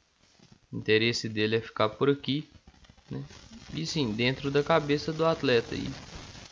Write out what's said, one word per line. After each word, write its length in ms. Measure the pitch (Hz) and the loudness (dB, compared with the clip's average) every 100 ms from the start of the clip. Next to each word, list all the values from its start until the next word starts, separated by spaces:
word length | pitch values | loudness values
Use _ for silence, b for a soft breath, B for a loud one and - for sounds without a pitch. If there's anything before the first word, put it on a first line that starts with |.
| _ _ _ _ - - - | _ _ _ _ -20 -20 -12
O 40 | 117 | -6
interesse 500 | 110 110 113 117 113 | 2 4 4 0 -4
dele 280 | 107 107 113 | 0 2 0
é 40 | |
ficar 280 | - - 107 | -2 0 0
por 200 | - 139 | 2 2
aqui, 400 | 139 - 143 - - - _ - - - | 2 0 -4 -4 -20 -20 _ -20 -20 -12
né? 140 | 135 143 - - - - | -10 -10 -16 -20 -20 -12
E 100 | 143 | -8
sim, 280 | 160 160 123 | -4 -2 -2
dentro 400 | 107 120 131 143 | 2 0 0 0
da 100 | 143 | 0
cabeça 500 | 143 160 147 147 151 | 4 2 2 0 0
do 120 | 156 | 0
atleta. 500 | 160 160 135 120 - | 0 2 4 4 2
E, 160 | - - 135 - - - - - | -6 -6 -10 -14 -16 -16 -18 -18